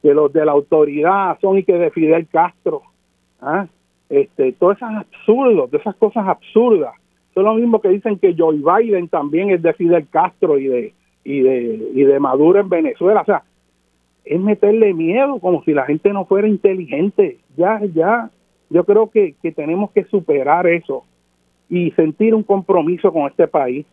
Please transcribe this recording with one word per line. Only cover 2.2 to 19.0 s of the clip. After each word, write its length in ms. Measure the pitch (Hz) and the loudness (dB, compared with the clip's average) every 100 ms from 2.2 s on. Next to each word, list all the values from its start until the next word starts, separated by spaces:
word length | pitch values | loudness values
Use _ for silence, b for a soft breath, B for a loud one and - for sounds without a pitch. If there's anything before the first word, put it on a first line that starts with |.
| 165 | 0
Castro, 540 | 160 175 _ 180 147 _ _ _ _ _ _ | -2 -2 _ -8 -8 _ _ _ _ _ _
¿ah? 240 | 131 175 185 _ _ _ _ | -6 -6 -6 _ _ _ _
Este, 440 | 143 135 - 131 | -2 -2 -2 -4
todo 200 | - 175 | 0 0
eso 140 | 202 240 | 0 -6
es 100 | 220 | -10
absurdo, 720 | - - - 240 262 196 123 | -12 -8 -2 2 2 2 0
todas 140 | 151 | -4
esas 140 | 180 185 | -6 -4
cosas 300 | 214 233 190 | -2 -2 -4
absurdas. 680 | 165 - 214 240 202 127 - _ _ _ | -6 -2 0 2 2 -2 -12 _ _ _
Son 100 | - | -2
lo 100 | 208 | 0
mismo 260 | 220 240 220 | 0 0 0
que 100 | 196 | 0
dicen 280 | 196 226 196 | 0 -2 0
que 160 | 190 165 | 0 2
Joe 200 | 165 151 | 0 0
Biden 520 | 143 196 233 190 170 | 0 0 0 -2 -2
también 420 | 170 143 160 202 | -6 -2 -2 0
es 100 | 180 | 0
de 120 | 165 | 0
Fidel 340 | 156 170 170 147 | 0 0 0 0
Castro 500 | 156 180 _ 180 143 | -2 -2 _ 0 0
y 80 | 135 | 0
de, 280 | 123 107 _ _ _ | -4 -6 _ _ _
y 180 | - 139 | -8 0
de, 500 | 131 127 120 110 110 | 0 0 -4 -8 -6
y 80 | 131 | 2
de 160 | 139 139 | 2 2
Maduro 400 | 139 135 156 196 | 0 2 4 4
en 80 | 196 | 2
Venezuela. 520 | 175 151 - 190 208 | -2 -2 -2 0 0
O 40 | |
sea, 200 | 170 165 _ _ _ _ _ _ _ _ | 0 -4 _ _ _ _ _ _ _ _
es 160 | - 170 | -6 -2
meterle 540 | 196 208 208 220 214 | -2 2 2 4 2
miedo 440 | 170 165 220 277 254 | 2 -2 0 -2 -2
como 240 | 180 160 | -2 -2
si 100 | - | 0
la 100 | 147 | -2
gente 280 | 131 151 202 | 0 0 0
no 120 | 202 | -2
fuera 240 | 175 196 214 | -2 0 0
inteligente. 880 | 196 202 190 165 143 196 - 180 - _ 135 | 2 0 0 -6 -4 -2 0 -2 -4 _ -4
Ya, 240 | 180 220 208 | -2 -2 -2
ya, 360 | 160 170 233 226 _ _ _ _ | -2 0 -2 -4 _ _ _ _
yo 140 | 170 | -2
creo 260 | 175 208 | 2 2